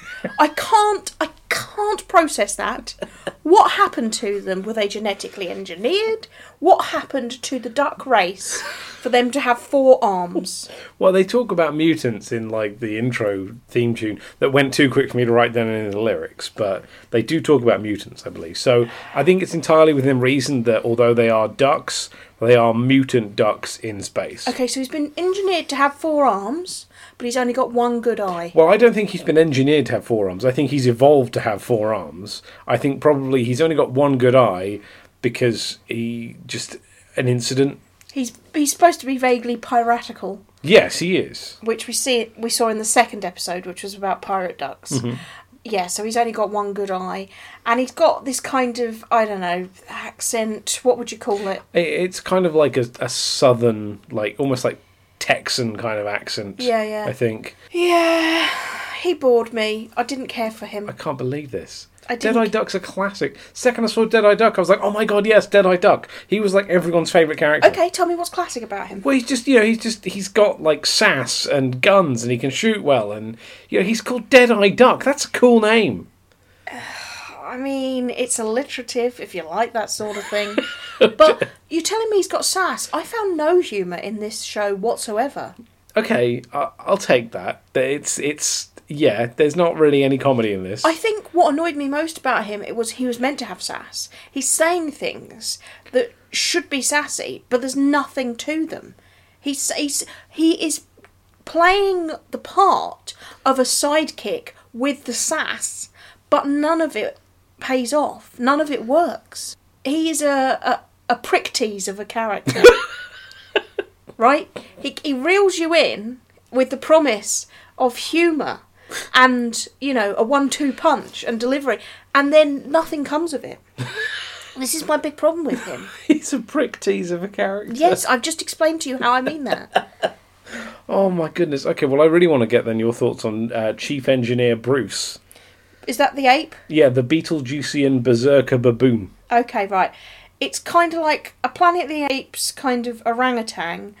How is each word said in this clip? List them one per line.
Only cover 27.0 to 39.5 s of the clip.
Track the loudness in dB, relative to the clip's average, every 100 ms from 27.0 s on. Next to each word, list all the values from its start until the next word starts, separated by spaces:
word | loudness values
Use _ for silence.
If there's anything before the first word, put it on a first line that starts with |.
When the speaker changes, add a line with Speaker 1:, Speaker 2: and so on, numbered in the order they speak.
| -20 -10
Speaker 2:
but |
he's | -4 -2
only | -2
got | 0 -2
one | 0 0 0
good | -2 -2
eye. | -2 -4 0
Speaker 1:
Well, | 4 6
I | 6
don't | 6
think | 4 -2
he's | -4
been | 2 4
engineered | 4 4 4 4 2
to |
have | -2
four | 0 0 0
arms. | -2
I | -2
think | 0 0
he's | 2 2
evolved | 6 6 6 4
to | -2
have | -4 -4
four | -2 0 0
arms. | -2 -6 -14 -14 -16 -18 -12
I | -2 0
think | 0 2
probably | 2 2 2 0
he's | 0 0
only | 2
got | 2 0
one | 2 2 4
good | 6
eye | 6 4 2 -4 -8 -12 -20 -20 _
because | -4 0 0 0 -6 -10
he | -10 -8 -6 -8 -12 -16 -12
just, | -10 -10 -16 _ _ _ -4
an | 0
incident. | 0 0 0 0 -2 _ _ -10
Speaker 2:
He's, | -6 -6 -10 _
he's | -2 -2
supposed | 4 4 4
to |
be | -6 -2
vaguely | 0 0 -4